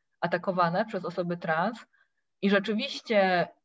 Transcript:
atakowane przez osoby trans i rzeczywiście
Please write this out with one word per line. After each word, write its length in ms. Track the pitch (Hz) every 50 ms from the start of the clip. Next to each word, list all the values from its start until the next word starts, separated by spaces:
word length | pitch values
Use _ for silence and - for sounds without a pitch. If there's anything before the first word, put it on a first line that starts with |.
| _ _ _ _
atakowane 640 | - 175 180 175 175 - 185 180 175 170 170 180 226
przez 200 | 220 - 220 -
osoby 320 | 170 170 - 180 175 175
trans 500 | 175 - 170 160 160 175 208 247 - - _ _ _ _ _ _ _ _ _ _ _ -
i 80 | 202
rzeczywiście 1000 | 196 196 196 214 214 214 269 277 - - - - 233 202 190 190 185 175 170 - - _ _